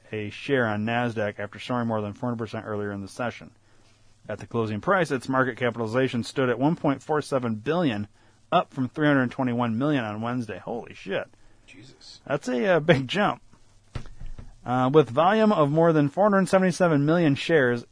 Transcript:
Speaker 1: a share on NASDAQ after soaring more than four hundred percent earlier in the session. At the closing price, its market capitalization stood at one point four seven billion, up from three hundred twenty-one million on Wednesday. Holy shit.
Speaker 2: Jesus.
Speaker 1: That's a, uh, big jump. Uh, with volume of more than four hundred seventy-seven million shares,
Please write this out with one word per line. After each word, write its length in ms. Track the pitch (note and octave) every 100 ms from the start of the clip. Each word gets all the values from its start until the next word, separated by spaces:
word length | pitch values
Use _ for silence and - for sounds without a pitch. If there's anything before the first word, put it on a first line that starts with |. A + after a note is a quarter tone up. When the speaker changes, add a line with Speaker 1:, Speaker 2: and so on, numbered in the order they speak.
| -
Speaker 1:
a 160 | A2 G#2
share 380 | - - C3+ A#2
on 180 | G#2
NASDAQ 540 | G#2+ A#2 A#2+ A2 G#2 G#2
after 200 | G#2 G#2
soaring 300 | - B2 A#2
more 140 | A2
than 100 | G#2
four 160 | G2+ B2
hundred 100 | A#2
percent 220 | A2+ A2+ G2+
earlier 260 | G#2 G#2
in 80 | G2+
the 80 | F#2+
session. 440 | - A#2+ - D#2 _ _ _ _ _ _ _ -
At 100 | -
the 80 | -
closing 340 | A#2 A2 G#2+
price, 280 | D#3+ G3 E3
its 180 | C3+ -
market 260 | C3 B2+ A2+
capitalization 680 | B2 A2+ A2 A#2+ C3 A#2+
stood 260 | A2 - B2+
at 80 | A#2
one 180 | C#3 E3+
point 260 | D3+ C3
four 200 | - D3+
seven 320 | - C3+ B2
billion, 520 | G#2+ A#2+ E3 D#3+ G#2 G#2 _ _ _ _
up 220 | E3 -
from 120 | - B2
three 180 | - D3
hundred 240 | C#3+ B2
twenty-one 480 | - C3 A#2+ A#2+ A2
million 260 | C#3+ D3
on 160 | G#2+ G#2
Wednesday. 380 | A2+ B2+ G#2+ F2+
Holy 340 | - A2+ -
shit. 320 | - F#3+ F3 F#2 _ - - -
Speaker 2:
Jesus. 540 | - - - - - -
Speaker 1:
That's 220 | - -
a, 180 | B3+ G#3+
uh, 140 | E3+
big 260 | D3+ C#3+ B2+
jump. 320 | F3 F#3+ B2 - - - - _ - - - - - - - -
Uh, 240 | B2+ B2+
with 160 | D3+ B2
volume 440 | A#2+ E3+ A3 G#3+
of 180 | G3 C#3+
more 220 | D#3 E3+
than 160 | D#3 C#3+
four 160 | E3+
hundred 220 | G#3 G3 F#3
seventy-seven 580 | F#3+ F#3 - F3 D3 C#3+
million 280 | E3+ D#3+
shares, 500 | C#3 - E3 B2 A#2+ -